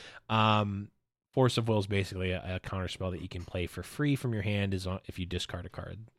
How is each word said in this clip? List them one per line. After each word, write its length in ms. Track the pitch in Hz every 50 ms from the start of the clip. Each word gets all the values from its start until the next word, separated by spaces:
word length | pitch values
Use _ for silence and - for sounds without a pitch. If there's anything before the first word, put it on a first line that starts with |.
| - - - - - -
Um, 640 | 110 110 110 110 107 107 104 104 98 98 101 - _ _ _ _ _ _ _ _ _
Force 240 | 135 131 123 -
of 120 | - 113 113
Will 100 | 110 107
is 80 | 95
basically 460 | 98 104 98 98 - 101 92 92 92 90
a, 240 | 90 - 90 92
a 40 | 92
counter 280 | - - - 95 92 87
spell 220 | - - 95 92 90
that 100 | 87 92
you 60 | 92
can 160 | - 92 87
play 200 | - - 92 87
for 160 | 82 - - 87
free 320 | - - - 147 147 143
from 200 | 131 - 123 113
your 80 | 107 95
hand, 320 | 104 104 101 101 98 98
is 120 | 92 92
on, 140 | 92 92 95 -
if 120 | - - -
you 60 | 92
discard 380 | 90 92 90 - - - 87 87
a 60 | -
card, 280 | - - 92 87 90 98 113 113 -